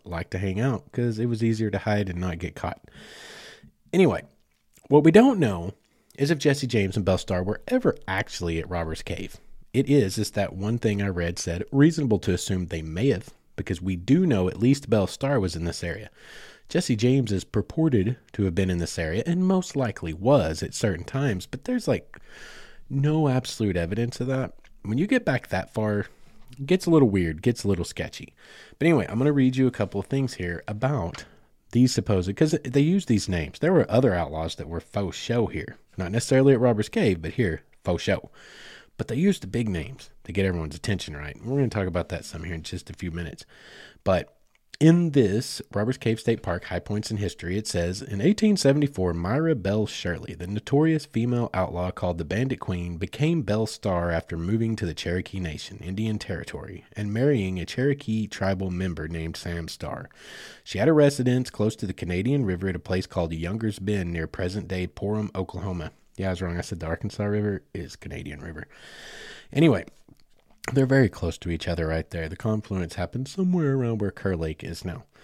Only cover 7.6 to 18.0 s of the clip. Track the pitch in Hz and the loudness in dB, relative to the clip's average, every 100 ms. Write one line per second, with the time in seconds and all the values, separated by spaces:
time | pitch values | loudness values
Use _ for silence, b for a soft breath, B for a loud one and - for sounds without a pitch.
7.6 | - 254 202 - - - - - 123 82 | -2 0 2 0 -2 -4 -4 -4 -2 -2
8.6 | 80 87 82 80 - - - - - - | -2 -4 -4 -6 -8 -8 -8 -14 -20 -20
9.6 | - 120 135 143 98 101 104 - 98 92 | -4 -2 4 4 4 0 -2 -2 -4 -2
10.6 | 104 117 113 101 101 87 85 87 - 85 | -2 0 0 0 0 -2 -2 -4 -4 -4
11.6 | - 139 151 160 139 101 - 90 - 95 | -2 4 4 4 2 2 2 0 0 -2
12.6 | 85 82 78 80 135 92 - - _ - | -2 -6 -6 -2 0 0 -4 -20 _ -10
13.6 | - 92 92 90 90 151 185 107 92 - | -6 -4 -2 -2 2 4 4 2 0 2
14.6 | 117 139 - 110 92 - 135 139 92 80 | 2 2 2 2 2 -2 0 2 0 -2
15.6 | 85 - 87 107 107 B B B B B | -4 -4 -6 -8 -12 B B B B B
16.6 | B 175 - 113 120 135 117 98 - 107 | B -2 0 2 4 4 2 0 0 -2
17.6 | - - 160 120 | -2 2 2 4